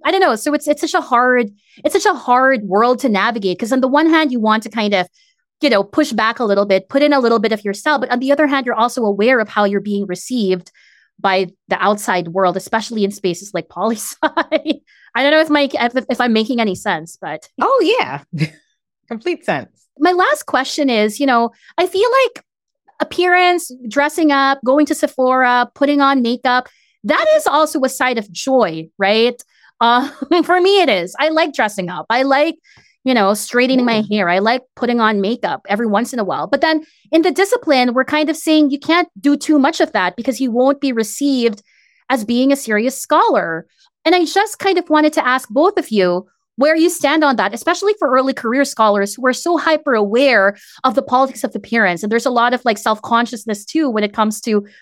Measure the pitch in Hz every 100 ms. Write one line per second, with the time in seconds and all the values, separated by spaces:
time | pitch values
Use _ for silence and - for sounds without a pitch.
0 | 302 381 359 226 - 294 294 294 320 -
1 | - 240 247 247 226 - _ _ - 392
2 | 403 302 - 247 262 262 202 190 240 254
3 | 254 196 214 233 190 175 226 262 262 285
4 | 320 320 311 247 214 214 214 220 208 196
5 | 180 _ _ _ _ - - 208 202 -
6 | 302 220 220 226 233 196 202 190 190 277
7 | 294 277 233 226 214 214 208 196 311 294
8 | 254 247 262 285 302 269 254 220 240 247
9 | 214 196 220 254 214 - 208 202 202 202
10 | 190 180 - 247 196 185 - _ _ _
11 | _ _ 196 190 196 - - 185 190 208
12 | - 185 170 175 185 180 - 226 214 226
13 | 196 202 185 175 196 175 165 - 214 220
14 | - - 311 - - 302 302 - _ _
15 | - 233 277 311 320 294 285 - 240 254
16 | - 247 247 220 220 240 220 185 214 165
17 | 165 - 165 156 - - 320 539 339 480
18 | 127 139 - 160 156 - _ _ _ _
19 | - 226 349 349 - 151 107 _ _ -
20 | 311 359 381 587 - 254 269 - 277 226
21 | 214 214 277 240 233 _ _ - 359 370
22 | 466 523 508 - _ _ _ _ _ -
23 | - - 359 359 359 359 - 254 240 269
24 | 294 302 311 277 269 277 226 277 294 294
25 | 285 - 254 262 247 247 247 - 277 285
26 | 277 277 233 247 254 247 247 _ _ _
27 | 208 349 622 622 403 294 302 302 254 -
28 | 254 226 208 170 - 262 196 160 160 -
29 | 190 220 226 240 - _ _ - 233 240
30 | 269 - - 349 320 359 359 403 330 196
31 | 175 - 302 311 330 - 220 202 180 180
32 | - 240 269 269 320 - _ _ _ _
33 | 262 247 196 208 - 240 254 262 247 220
34 | 208 208 175 185 208 247 - - 240 240
35 | 220 214 196 247 - 143 - 202 233 202
36 | 240 247 196 139 165 277 320 320 311 _
37 | - 320 349 269 392 480 330 262 247 240
38 | 254 302 311 311 - 311 294 277 - 330
39 | 349 - 277 285 - 302 269 330 311 214
40 | 180 180 233 254 262 226 262 277 277 226
41 | 214 - 285 262 233 208 _ _ _ _
42 | - 262 208 240 262 277 226 208 240 262
43 | - 311 440 262 170 165 170 _ _ _
44 | 320 359 311 381 427 - 392 359 339 302
45 | 302 302 262 262 - 220 349 392 285 214
46 | 180 175 - _ _ - 285 320 339 -
47 | 277 311 294 226 202 233 - 359 403 427
48 | 294 254 262 269 233 254 277 - 220 202
49 | 202 - 254 247 339 339 330 311 311 226
50 | 208 226 277 226 196 202 - - 262 233
51 | - 254 262 - 233 214 - 233 202 170
52 | 214 226 254 240 240 247 247 214 233 214
53 | - 233 240 226 - 202 - 320 294 214
54 | 208 208 214 214 - 208 202 -